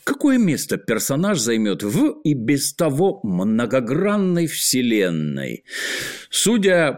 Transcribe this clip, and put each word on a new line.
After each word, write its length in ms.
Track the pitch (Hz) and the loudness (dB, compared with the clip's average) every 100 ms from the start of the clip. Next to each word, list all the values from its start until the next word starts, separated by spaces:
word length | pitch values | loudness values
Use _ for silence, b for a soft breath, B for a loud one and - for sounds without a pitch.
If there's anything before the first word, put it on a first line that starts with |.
| - | -6
какое 320 | 277 294 262 | 0 2 4
место 400 | 202 127 - 98 | 2 0 -2 -4
персонаж 640 | - 110 - 139 98 165 | -2 -2 0 0 0 0
займёт 440 | 113 113 107 92 | 0 0 0 0
в 380 | 104 135 302 - | -2 0 0 0
и 100 | - | -2
без 400 | 143 113 143 - | 0 0 0 -2
того 460 | - 160 139 190 - | -2 0 2 0 0
многогранной 1200 | 110 90 101 110 123 131 117 143 196 208 190 170 165 | -4 -2 0 0 0 0 0 0 0 0 0 0 -2
вселенной. 1200 | - - 127 123 107 92 80 76 69 67 58 B B B B B B B | -2 -2 0 2 2 2 0 -2 -4 -6 -10 B B B B B B B
Судя 640 | - 185 240 196 175 151 | -2 0 2 4 4 2